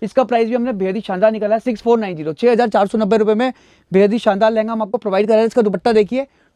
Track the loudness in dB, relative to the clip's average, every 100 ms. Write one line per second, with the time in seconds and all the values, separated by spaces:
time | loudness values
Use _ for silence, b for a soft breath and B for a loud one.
0 | -4 -2 0 0 0 -2 -4 -4 -4 -6
1 | -6 0 0 0 -2 -2 -2 -4 0 0
2 | 0 -6 -8 -2 0 2 2 0 0 0
3 | 0 0 2 0 -2 b b b b 2
4 | 2 2 0 2 2 0 -2 -4 -4 -4
5 | -2 0 2 2 2 2 0 0 2 2
6 | 2 -2 -6 _ _